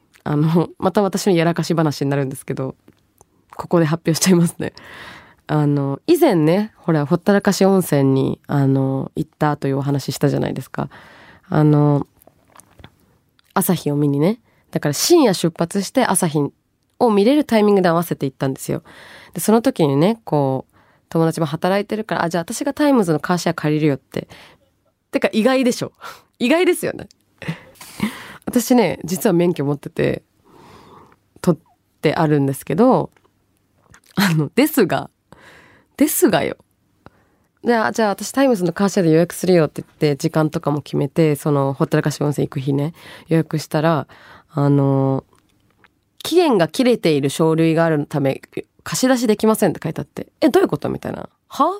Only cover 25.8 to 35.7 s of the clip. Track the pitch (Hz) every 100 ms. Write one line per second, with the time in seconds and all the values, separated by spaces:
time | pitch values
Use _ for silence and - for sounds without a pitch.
25.8 | 135 - - - _ _ 233 320 359 330
26.8 | 139 - - _ _ _ - 160 - _
27.8 | - - 214 - - - - 247 - 247
28.8 | 180 - 160 180 220 170 175 170 143 143
29.8 | 160 - 143 131 - _ _ - - -
30.8 | - - - _ _ _ 185 160 _ _
31.8 | _ _ 156 - 160 147 135 139 - 156
32.8 | 254 175 139 _ _ _ _ _ _ _
33.8 | _ - _ - 196 160 143 - 294 -
34.8 | 196 139 131 _ _ - - - _